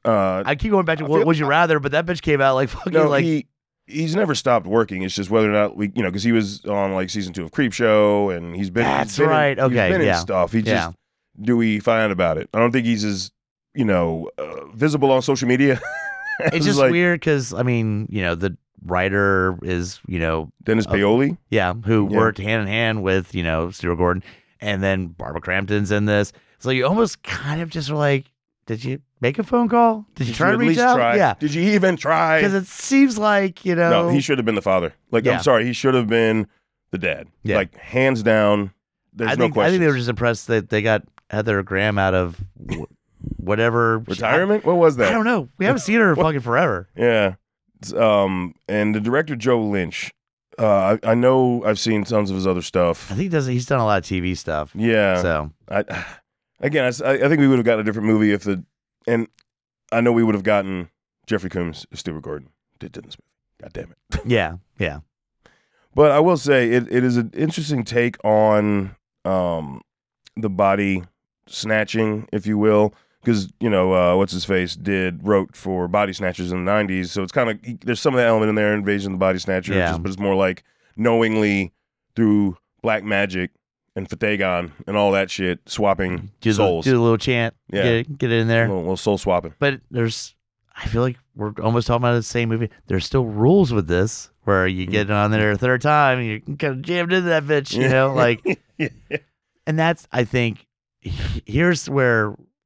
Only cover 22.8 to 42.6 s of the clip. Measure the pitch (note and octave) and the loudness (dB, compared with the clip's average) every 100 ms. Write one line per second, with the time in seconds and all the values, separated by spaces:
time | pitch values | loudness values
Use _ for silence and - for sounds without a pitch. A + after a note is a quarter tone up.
22.8 | A2+ A2 F#2+ F#2+ F2+ F#2 E2+ D#2+ E2+ - | -2 -2 0 -2 -2 -6 -2 -2 -4 -6
23.8 | F2 E2+ F2+ F#2 - - _ - G#2+ G2 | -4 0 0 0 -6 -20 _ -12 -6 -2
24.8 | G2 F#2+ F2+ E2+ - E2 F2+ F#2 G2 G#2 | 0 -2 -4 -8 -10 -8 -4 -4 -2 -2
25.8 | G2 G#2 G#2 G#2 G2+ - _ _ B2 C3 | 0 0 2 0 0 -6 _ _ -4 -2
26.8 | C3 G#3 A3+ - - - C#3 D3+ E3+ E3 | 0 0 0 -2 -10 -10 -6 -6 -6 -8
27.8 | C#3 D3+ D3 C#3 - _ _ _ - A2+ | -6 -2 0 0 -4 _ _ _ -10 -8
28.8 | B2+ C3+ _ - B2 D3 G#3+ A#3+ A#3 A#3 | -8 -10 _ -4 -2 -2 -2 0 2 4
29.8 | A#3 A3 G#3 - A#2+ A2+ F3 A3 - - | 4 2 -6 -8 -6 0 2 2 2 4
30.8 | B3 A#3 A#2 A#2+ D3+ - D3+ D#3 F#3 G#3 | 4 4 4 4 2 0 -4 0 2 4
31.8 | F#3+ F3 C#3+ D#3+ D#3+ D#3+ G3+ G3 F#3+ - | 2 0 0 0 2 2 2 0 -4 -8
32.8 | - C4+ C#4 G#3+ G#3 G3+ G3 - F#3 E3+ | 0 4 4 4 2 2 0 -2 -2 2
33.8 | E3+ E3+ E3+ C#3+ C#3+ C3+ A2+ G#2 G2 F#2+ | 4 4 4 2 2 0 0 0 2 0
34.8 | E2+ - - A#2 A2 F#2 G#2+ A#2+ A#2+ A#2 | 0 -6 -4 0 2 2 4 4 2 0
35.8 | C3+ C3 A2 A#2 A2+ A2 G#2 _ _ _ | 2 2 2 2 4 2 -2 _ _ _
36.8 | _ F#2 F2 C#2+ D2 _ G#2+ G2 F#2+ - | _ -6 -4 -6 -10 _ -2 0 -2 -6
37.8 | - B2+ C3+ B2 G#2+ A2 G#2 G#2 G2 - | -6 0 0 2 2 4 4 2 -2 -10
38.8 | _ _ _ - A2+ D3 - D3 D#3+ F#3 | _ _ _ -8 -4 0 0 2 2 4
39.8 | D#3+ C3 A#2+ G#2 A#2+ A2+ - A2+ F2 G#2+ | 2 2 -2 -2 0 -2 0 -2 0 0
40.8 | A2 G#2+ - _ - G#2 A2 G2+ F#2+ F#2+ | 2 0 -2 _ -10 -4 0 0 0 0
41.8 | G#2+ G2+ F#2+ F#2 F2 E2 F#2+ - | 0 2 2 2 0 -6 -14 -14